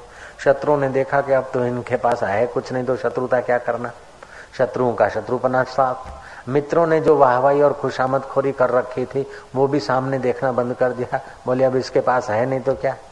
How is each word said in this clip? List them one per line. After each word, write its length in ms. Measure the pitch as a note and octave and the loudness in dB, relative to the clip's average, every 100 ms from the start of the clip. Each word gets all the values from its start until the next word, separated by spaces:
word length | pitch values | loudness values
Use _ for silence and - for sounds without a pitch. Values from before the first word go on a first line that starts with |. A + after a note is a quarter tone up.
| - - - - | -14 -20 -20 -2
शत्रुओं 340 | C#3+ C#3 D3+ D3 | 2 2 2 2
ने 120 | C3+ | 2
देखा 320 | B2+ C3+ C#3+ | 0 0 0
कि 120 | C3+ | 2
अब 160 | C3 C3 | 0 0
तो 120 | C3 B2 | -2 -2
इनके 300 | B2 A#2 B2 | -4 -4 -2
पास 280 | A#2 A#2+ | 0 0
है 240 | G2 G2+ A#2+ | 0 0 0
कुछ 240 | C3+ A#2+ | -2 -4
नहीं, 140 | C3 B2+ | -4 -2
तो 100 | B2+ | -2
शत्रुता 440 | A#2+ B2+ B2+ B2+ | -2 -2 0 0
क्या 180 | B2 B2 | 0 0
करना, 340 | - A#2 A#2+ - - - - - - - | -2 -4 -6 -12 -20 -20 -20 -20 -8 -2
शत्रुओं 360 | B2+ B2 B2 | -2 0 0
का 160 | A2 G#2 | 2 2
शत्रुपना 540 | - - B2 B2+ B2+ | 0 -4 -2 0 0
साफ। 600 | B2 - C3 B2 - - - - A#2+ | 0 0 0 -2 -10 -16 -18 -14 -4
मित्रों 380 | C#3+ C#3+ E3 E3 | -2 0 2 2
ने 140 | D#3+ | 4
जो 160 | D#3 D3 | 4 6
वाहवाही 440 | C3 B2 C#3 C#3+ | 6 6 4 4
और 120 | D3 | 4
खुशामद 480 | - C3 B2+ B2+ C3+ | 2 -4 -2 0 -2
खोरी 300 | - C3+ C3+ | -2 -2 0
कर 180 | C3 B2 | 2 2
रखी 360 | B2 A#2+ - B2 | 2 -2 -4 -4
थी, 220 | C#3 C3+ - - B2+ | -4 -6 -10 -6 0
वो 120 | C#3 | 2
भी 120 | C#3+ | 2
सामने 400 | - C3 C3+ C3+ | 0 0 0 -2
देखना 320 | B2 A#2 C3+ | -2 0 0
बंद 220 | B2 B2 | 0 -2
कर 180 | B2 B2+ | 0 -2
दिया। 280 | A#2+ A#2+ C3 - - B2 | -2 -4 -6 -8 -8 -2
बोले, 180 | B2+ | 2
"अब 120 | C3 B2+ | 2 2
इसके 240 | A2+ C3+ | 0 0
पास 300 | B2+ B2 A#2 | 2 0 0
है 160 | G#2+ C3 | 0 0
नहीं 140 | C3 | -2
तो 140 | B2 | -2
क्या, 220 | B2+ C#3 B2+ - | -2 -4 -6 -12